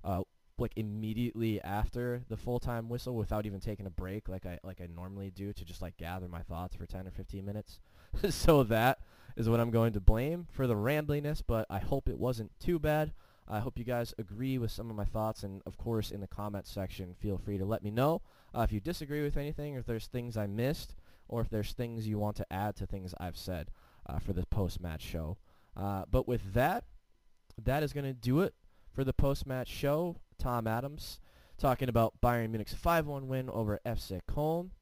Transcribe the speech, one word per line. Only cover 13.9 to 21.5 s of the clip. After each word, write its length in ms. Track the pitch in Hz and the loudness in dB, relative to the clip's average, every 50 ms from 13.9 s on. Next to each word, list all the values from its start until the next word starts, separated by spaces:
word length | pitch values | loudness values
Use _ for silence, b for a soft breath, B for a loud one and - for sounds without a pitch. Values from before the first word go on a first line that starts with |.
| 123 120 120 113 - | 0 0 0 -2 -4
agree 400 | - 107 90 101 110 127 135 135 | -8 -8 -8 -6 -4 -2 0 0
with 140 | 127 117 107 | 0 0 -2
some 180 | - - 113 117 | -4 -6 -8 -6
of 60 | 110 | -4
my 80 | 104 101 | -2 -2
thoughts, 400 | - - 113 110 110 110 - - | -2 0 0 0 0 -2 -4 -8
and 180 | 101 95 98 - | -8 -8 -8 -10
of 100 | - - | -10 -10
course 320 | - - 117 117 110 101 - | -6 -4 0 0 0 0 -2
in 120 | - 101 | -6 -8
the 60 | 98 | -8
comments 440 | - - - 104 104 101 98 - - | -8 -8 -8 -6 -6 -6 -6 -8 -6
section, 420 | - 101 95 98 - - 92 90 90 | -6 -6 -6 -4 -6 -8 -10 -10 -8
feel 240 | - - 104 98 | -4 -2 -2 -2
free 220 | 90 - 104 101 95 | -2 -2 -2 -2 -2
to 60 | 95 | 0
let 180 | 98 113 - - | 0 0 0 -2
me 80 | 104 | -2
know, 300 | 107 117 131 151 165 - b b b b b b b | 2 4 4 4 4 2 b b b b b b b
uh, 60 | 120 | 2
if 100 | 113 110 | 2 2
you 80 | 107 104 | 2 0
disagree 420 | 98 160 175 - 156 135 147 147 | -2 -2 -4 -4 -6 -4 -2 0
with 160 | 147 147 147 | 0 2 2
anything, 380 | 143 143 147 147 - 147 147 143 | 2 0 0 -4 -4 -6 -4 -6
or 40 | 127 | -6
if 60 | 117 | -4
there's 220 | 123 117 110 110 | -2 -4 -4 -4
things 280 | - - 123 120 120 107 | -4 -6 -4 -4 -2 -2
I 100 | 107 104 | -2 -2
missed, 480 | 101 98 110 120 135 160 - - - - b b b b b b | 0 0 0 2 2 0 -2 -6 -12 -12 b b b b b b
or 140 | b - 117 | b -2 -2
if 80 | 113 | 0
there's 240 | - | 0